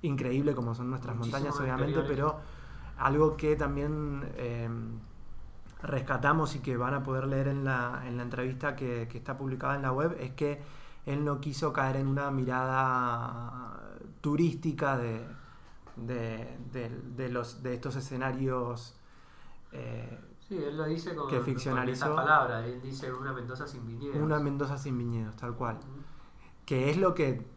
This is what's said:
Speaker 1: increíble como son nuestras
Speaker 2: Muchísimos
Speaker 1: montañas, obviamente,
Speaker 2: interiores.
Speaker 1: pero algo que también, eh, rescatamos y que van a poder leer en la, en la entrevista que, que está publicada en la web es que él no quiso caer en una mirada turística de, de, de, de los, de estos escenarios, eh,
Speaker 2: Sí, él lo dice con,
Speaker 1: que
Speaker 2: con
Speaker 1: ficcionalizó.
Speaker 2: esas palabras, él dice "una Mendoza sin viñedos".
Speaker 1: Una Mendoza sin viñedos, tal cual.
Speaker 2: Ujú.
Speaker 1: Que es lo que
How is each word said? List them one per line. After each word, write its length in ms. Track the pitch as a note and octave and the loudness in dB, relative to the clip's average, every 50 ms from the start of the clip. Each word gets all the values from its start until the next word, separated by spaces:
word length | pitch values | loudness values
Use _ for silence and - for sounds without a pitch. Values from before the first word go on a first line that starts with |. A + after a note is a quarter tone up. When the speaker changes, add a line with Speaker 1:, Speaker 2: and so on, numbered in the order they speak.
Speaker 1:
increíble 520 | - E3 C#3 C3+ C3+ B2+ B2 C3+ C#3+ D3 C#3 | 2 2 2 2 2 2 2 4 4 4 2
como 180 | B2+ A#2+ A#2 A#2 | 2 2 0 0
son 140 | A#2+ B2 B2 | 0 -2 -2
nuestras 260 | C3 B2+ - A2+ A2+ | -2 -2 -2 -4 -2
Speaker 2:
Muchísimos 280 | A2+ A#2 A#2 A#2 C#3 C#3 | 0 0 0 0 0 0
Speaker 1:
montañas, 180 | C#3+ - - | 0 0 0
obviamente, 380 | C#3 C3 B2+ C3+ C#3 D3+ D3 A#2+ | 2 2 2 2 2 2 4 2
Speaker 2:
interiores. 360 | - - C#3+ C3 C#3+ D3+ D3+ | 2 2 2 2 4 2 2
Speaker 1:
pero 40 | - - - - - - - - - - - - - | 0 -6 -10 -10 -12 -12 -10 -10 -10 -10 -10 -4 -2
algo 400 | C3 C3 C#3 D3 D#3 D#3 D3+ - | -2 2 4 6 6 6 6 4
que 180 | D#3 D3+ D3+ | 2 2 2
también, 760 | D3 D3+ C#3 C#3+ C#3+ C#3+ D3 D3+ D3+ D3+ D3 C#3+ C#3 C#3+ - - | 2 2 0 0 0 0 0 0 -2 -2 -2 -2 -4 -4 -6 -6
eh, 320 | - B2+ A#2+ A#2 A#2 A#2 A#2 A#2 A#2 A2+ A2+ A2+ A2+ A2+ - - - - - - - - - - - - - - - - | -4 -4 -2 -2 -2 -2 -2 -4 -4 -6 -6 -8 -8 -10 -12 -12 -12 -10 -8 -6 -6 -6 -8 -10 -12 -12 -12 -12 -8 -4
rescatamos 720 | - C#3 C3 C3+ - C#3 B2+ B2 C#3+ D#3 D#3+ D#3 C#3+ - | -2 -2 0 0 0 0 4 6 6 6 6 4 2 0
y 40 | C3 | -2
que 180 | - C#3 B2+ A#2+ | 0 0 0 2
van 160 | B2 B2+ C#3 | 2 2 2
a 100 | C#3 C3 | 0 0
poder 220 | C3+ C3 C3 C3 C#3 | 0 0 0 2 2
leer 200 | C3+ C3+ C3+ C#3 | 2 2 2 2
en 160 | C#3 C#3 C#3 | 2 2 2
la, 400 | C3+ C3 B2 A#2+ A#2+ B2 B2+ B2+ | 2 2 2 2 0 -2 -4 -4
en 120 | B2+ A#2+ B2 | -4 -4 -2
la 60 | A#2+ | -2
entrevista 520 | A#2+ A#2 B2 B2+ C3 C3 B2+ D3+ D3 C3+ | -2 -2 0 0 0 -2 0 -2 -2 0
que, 320 | A#2+ C3 B2 B2 A#2 A2+ A2+ | 0 -2 -2 0 -2 -2 -4
que 80 | - A#2+ | -6 -8
está 200 | - - C3+ C3+ | -4 -4 -4 -2
publicada 380 | C#3 C3+ C3 B2 - C3+ C#3 | -2 -2 -2 0 0 0 2
en 60 | C#3+ C3+ | 2 2
la 80 | C3 | 2
web 240 | B2+ C3 D3+ E3 E3+ E3+ | 2 4 2 2 2 0
es 120 | - - | -6 -6
que 300 | - - D3+ C#3+ D3 C#3+ C#3+ - - - - - - - - | -2 0 0 0 0 -2 -6 -10 -10 -12 -12 -12 -12 -10 -4
él 200 | - C#3 C#3+ D3 | -2 0 2 2
no 140 | D3 C#3+ B2+ | 2 2 0
quiso 340 | C3+ D3+ C3+ C3+ - D3+ - | 0 -2 -2 0 0 0 2
caer 220 | - C3+ C3+ C3+ C3+ | 2 2 2 2 2
en 100 | C3+ C3+ | 2 4
una 220 | C3+ C#3 C#3 C#3+ | 2 2 2 2
mirada 1500 | C#3 C3+ B2+ B2+ B2+ B2+ B2+ C3 C3 C3 C3 C3 B2+ B2+ B2 B2 A#2+ A#2 A#2+ B2 B2 A#2 A#2+ A#2+ A#2+ B2 B2 A2+ - - - G1+ G1+ - - - - - | 2 2 2 2 2 2 2 2 4 4 4 4 4 4 4 4 2 0 0 -2 -4 -4 -6 -8 -8 -8 -10 -10 -10 -10 -12 -12 -12 -12 -14 -14 -14 -4
turística 760 | - D3+ D3 D3+ E3+ E3+ - - - E3 D3 - D3+ C#3 C3+ B2+ | 0 0 4 4 4 4 4 2 -2 -2 0 2 2 2 2 2
de, 280 | A#2+ A#2 A2 A2 A#2+ - - - - - - - - - - - - - - | 0 -2 -2 -4 -6 -8 -10 -14 -14 -16 -18 -18 -18 -18 -18 -18 -18 -14 -12
de, 600 | - A#2+ A#2 B2+ A#2+ A#2 A2+ A2+ A2 A#2+ B2 B2 B2+ B2 B2 | -8 -6 -4 -2 -2 -2 -2 -4 -6 -8 -10 -10 -10 -10 -8
de, 180 | A#2 B2+ A#2+ A2+ A#2+ A#2+ - B2+ B2 | -6 -6 -6 -4 -6 -8 -8 -10 -6
de 140 | A#2+ C3 B2+ | -4 -4 -2
los, 340 | B2 B2 A#2 A#2 - - C3 | 0 -2 -2 -2 -6 -6 -4
de 100 | B2+ B2 | -2 -2
estos 220 | B2 - D3 C3 | -2 -2 -4 -4
escenarios, 1000 | C3+ C3 - C3+ B2+ C3 C3 B2+ C3 C3+ C3 B2+ B2+ B2 A#2+ A#2+ A2+ A#2 - - - - - - - - - - - - - - - - - | -2 -4 -4 -4 -2 0 0 0 2 2 2 2 2 0 0 -2 -6 -8 -12 -16 -18 -20 -20 -20 -20 -20 -20 -18 -18 -16 -14 -14 -14 -14 -12
eh, 480 | - - B2 A#2+ A#2 A#2 A#2 A#2+ - - - - - - - - | -12 -10 -8 -6 -6 -6 -8 -8 -10 -12 -14 -18 -18 -20 -12 -6
Speaker 2:
Sí, 100 | G3+ F3+ | -4 -2
él 180 | D3 C#3+ D3 | -2 -2 -2
lo 80 | D#3 D#3 | -2 0
dice 300 | D3+ D#3+ E3 E3 F3+ F3 | 0 0 -2 -2 -4 -4
con, 140 | D#3 D3 C3+ | -4 -2 0
Speaker 1:
que 80 | C#3+ B2+ | 2 2
Speaker 2:
con 80 | A#2+ | 2
Speaker 1:
ficcionalizó. 600 | - C3 B2+ - C3+ C3 B2+ B2+ B2+ C3 B2+ D3 | 2 0 0 0 0 2 2 2 2 0 0 2
Speaker 2:
esas 100 | C#3+ D3+ | 2 2
palabras, 500 | D3+ C3 D3 D3+ D3+ C3 - A#2 A2+ A#2 | 4 6 8 8 8 8 6 2 -2 -2
él 160 | A#2+ B2 B2+ | -2 -4 -6
dice 300 | B2+ C3+ C3+ C3+ C3 B2+ B2+ | -6 -8 -6 -6 -4 -4 -4
"una 180 | B2+ C3+ C#3 | -4 -4 -4
Mendoza 340 | C3+ B2+ B2 A#2+ B2+ B2+ D3 | -4 -4 -4 -6 -6 -6 -6
sin 220 | C#3+ C3+ B2+ A2+ A2+ | -8 -8 -8 -8 -8
viñedos". 300 | A2+ A#2 C#3+ C#3+ C#3 C#3+ | -6 -6 -6 -2 0 2
Speaker 1:
Una 200 | D3+ D#3 D3+ D3+ | 4 4 4 4
Mendoza 380 | D3 C#3+ C#3 C#3 C#3+ C3+ C#3+ C3+ | 4 2 2 2 0 0 0 -2
sin 200 | C#3 C#3+ C3 A#2+ | -2 -2 0 0
viñedos, 380 | A#2+ A#2+ A#2 A#2 A2 G#2+ G2+ - | 0 0 0 0 0 -2 -4 -6
tal 180 | - A#2+ A#2 | -6 -6 -2
cual. 220 | A#2 C3 A#2 A2 - | -2 0 -2 -2 -4
Speaker 2:
Ujú. 240 | - - C3 - - - - - - - - - - - - - - | -8 -12 -12 -10 -10 -10 -12 -12 -14 -16 -18 -18 -18 -18 -18 -18 -4
Speaker 1:
Que 240 | - D3 B2+ C3 C#3 | 2 2 4 6 6
es 80 | D3+ F3 | 6 6
lo 160 | F#3+ F#3 E3+ | 6 6 6
que 320 | - D#3 C3+ C3 B2+ A#2 - - | 6 4 4 4 0 -2 -10 -14